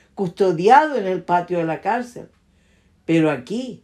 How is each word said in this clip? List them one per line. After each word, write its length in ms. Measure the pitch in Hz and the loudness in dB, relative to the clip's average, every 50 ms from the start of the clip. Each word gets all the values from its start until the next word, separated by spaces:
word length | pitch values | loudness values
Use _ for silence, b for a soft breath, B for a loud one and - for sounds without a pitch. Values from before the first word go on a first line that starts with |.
| b b _ | b b _
custodiado 840 | - 196 170 - - 196 185 170 156 180 214 254 294 311 302 285 | -6 -6 -4 -2 0 0 2 2 2 4 6 6 6 6 4 0
en 120 | 233 196 185 | -4 -4 -4
el 160 | 185 175 - | -4 -4 -2
patio 340 | - 175 175 175 175 180 170 | -2 0 0 0 -2 -4 -4
de 60 | 165 | -2
la 160 | 165 156 143 | -4 -4 -4
cárcel. 480 | - 196 220 254 240 - - - - - _ _ _ _ _ _ _ _ _ _ _ _ _ _ _ | -4 -4 -4 -4 -6 -8 -14 -20 -20 -20 _ _ _ _ _ _ _ _ _ _ _ _ _ _ _
Pero 280 | - 165 165 156 156 | 0 0 2 2 0
aquí, 500 | 143 123 123 - 196 240 254 254 190 - | -2 -4 -6 -8 -8 -8 -8 -10 -12 -14